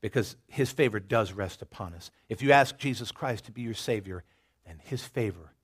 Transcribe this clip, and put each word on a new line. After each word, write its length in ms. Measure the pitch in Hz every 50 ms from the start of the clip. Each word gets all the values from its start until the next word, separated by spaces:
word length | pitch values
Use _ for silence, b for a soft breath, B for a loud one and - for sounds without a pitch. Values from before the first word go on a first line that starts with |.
| -
because 340 | 107 - 135 - - - - _
His 240 | _ - - 139 127
favor 300 | - - 151 127 104 107
does 320 | 95 95 127 117 110 90 95
rest 300 | 98 101 92 - - -
upon 320 | - - - 104 90 87
us. 160 | 85 - - _ _ _ _
If 140 | 113 110 131
you 100 | 135 139
ask 240 | 139 135 127 -
Jesus 340 | - - 143 127 110 120 107
Christ 360 | - - - 135 120 104 -
to 60 | - 107
be 100 | 120 123
your 100 | 117 110
Savior, 520 | - - - 120 107 95 95 92 90 - _ _ _ _ _ _ _ _
then 120 | - 82 80 -
His 180 | - 139 123 -
favor 520 | - _ - 117 107 90 87 80 78 _ _